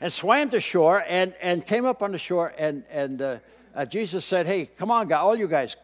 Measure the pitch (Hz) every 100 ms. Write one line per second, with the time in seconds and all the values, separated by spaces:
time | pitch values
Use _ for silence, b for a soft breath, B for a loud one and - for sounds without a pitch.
0 | - - 185 269 285 226 - 185 160 196
1 | 165 180 185 - 180 175 - 226 254 240
2 | 202 175 - 180 170 - 151 143 - 147
3 | 139 131 139 117 b b b - 127 208
4 | 196 180 - 185 170 190 139 - 196 233
5 | 185 151 190 233 185 151 120 -